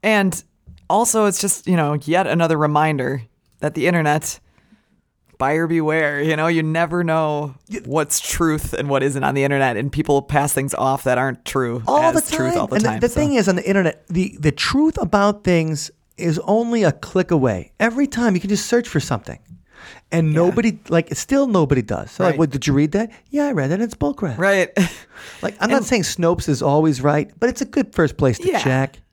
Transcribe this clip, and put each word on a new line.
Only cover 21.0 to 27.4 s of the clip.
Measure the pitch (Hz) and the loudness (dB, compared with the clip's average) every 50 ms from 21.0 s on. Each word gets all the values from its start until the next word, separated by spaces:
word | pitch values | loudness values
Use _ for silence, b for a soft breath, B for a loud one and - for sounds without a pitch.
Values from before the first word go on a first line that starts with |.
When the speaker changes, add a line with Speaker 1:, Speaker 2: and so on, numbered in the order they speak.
| 165 - 147 | 0 -2 -8
Speaker 2:
still | - - - 277 277 277 | -8 -4 0 0 2 2
nobody | 254 208 180 156 127 143 131 | 2 2 2 2 2 2 0
does. | 110 - 101 67 - - | 0 -2 -6 -6 -6 -10
So, | - - 185 | -6 -2 0
like, | 180 | 0
Speaker 1:
Right. | 151 139 | 2 2
Speaker 2:
"What, | 165 147 | 0 0
did | 131 135 127 | 0 -4 -2
you | 151 135 | 0 2
read | 143 147 151 | 2 2 2
that?" | 147 196 226 220 B B B B | 0 -2 -2 -4 B B B B
"Yeah, | - 294 294 | -2 -2 0
I | 285 | 0
read | 262 160 135 135 | 0 -2 -2 -2
it. | 165 196 | -2 -2
It's | 233 220 - | -2 -6 -4
bullcrap." | - 285 294 277 - 208 160 120 151 | -4 -4 -4 -4 -4 -6 -6 -2 0
Speaker 1:
Right. | 180 196 196 190 175 - - | 2 2 2 2 0 0 2
<laughs> | 208 185 165 B B B B B B B B B B | 0 0 0 B B B B B B B B B B
Speaker 2:
Like, | - - 208 - | -8 -8 -4 -2
I'm | - 233 | 0 2
not | 269 269 | 2 0
Speaker 1:
And | 208 | 2
Speaker 2:
saying | - 254 220 | 2 0 0
Snopes | 165 - - - 170 165 180 170 - - | 0 -2 -2 0 2 2 2 0 0 -2
is | 143 123 | -2 0
always | - 139 143 151 156 160 143 123 | 0 2 2 4 2 2 0 2
right, | 127 147 147 151 143 - - | 0 0 2 2 -2 -4 -4
but | - | -2